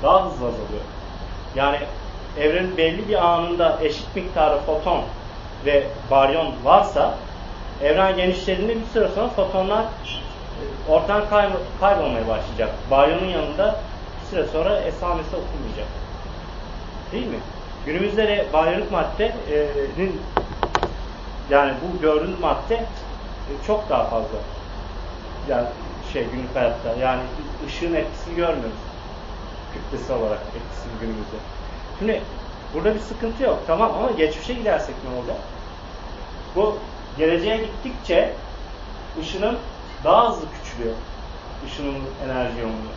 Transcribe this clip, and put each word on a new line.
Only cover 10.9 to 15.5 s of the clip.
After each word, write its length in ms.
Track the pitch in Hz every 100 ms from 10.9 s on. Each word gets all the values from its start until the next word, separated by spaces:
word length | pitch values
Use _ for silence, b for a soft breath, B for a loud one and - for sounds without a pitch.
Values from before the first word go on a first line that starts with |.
ortadan 380 | 156 175 208 208
kay-, 200 | 208 202 185 - -
kaybolmaya 480 | 196 196 143 120 113
başlayacak. 420 | 107 107 - 107 - -
Baryonun 360 | 135 151 170 185
yanında 540 | 170 151 156 208 214 - - - -
bir 60 | -
süre 180 | 180 147
sonra 320 | 156 175 208
esamesi 500 | 175 - 175 170 156
okunmayacak. 580 | - 104